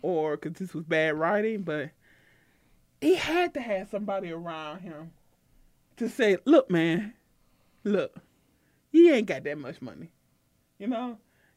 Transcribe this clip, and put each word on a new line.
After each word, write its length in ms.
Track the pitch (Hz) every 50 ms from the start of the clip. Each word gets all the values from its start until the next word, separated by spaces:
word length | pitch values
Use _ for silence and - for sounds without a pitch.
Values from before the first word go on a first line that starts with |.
| -
or 340 | 160 180 160 156 156 151
'cause 160 | 151 - 202 170
this 200 | - 190 180 -
was 100 | 156 165
bad 300 | 156 160 160 156 160 151
writing, 480 | 156 160 170 208 208 208 220 226 202 185
but 280 | 170 156 151 135 - - _ _ _ _ _ _ _ _ _ _ _ _ _ _ _ _ _ _ _ _ -
he 140 | - 302 370
had 380 | 330 - 294 320 349 359 349 -
to 60 | 285
have 280 | 240 233 202 190 196 -
somebody 400 | - 196 208 196 196 196 196 175
around 500 | 165 165 175 170 160 160 156 151 151 185
him 320 | 180 190 160 151 160 165 - _ _ _ _ _ _ _ _ _ _ _ _ _ _ _ _
to 120 | - 233 247
say, 280 | - - 247 208 190 175 -
"Look, 260 | 254 320 294 262 -
man, 440 | 180 170 160 165 165 170 208 208 - _ _ _ _ _ _ _ _ _ _ _ _ _ -
look, 320 | 208 208 185 147 - - - - _ _ _ _ _ _ _ _ _ _ _ _ _ -
you 200 | 320 339 349 294
ain't 140 | 233 214
got 180 | 190 156 131 120
that 140 | 143 147 151
much 220 | 139 123 143 - 131
money, 280 | 117 87 71 165 165 _ _ _ _ _ _ _ _ _ _ _ _ _ -
you 80 | 202
know, 320 | 226 254 226 247 247 233 - _ _ _ _ _ _ _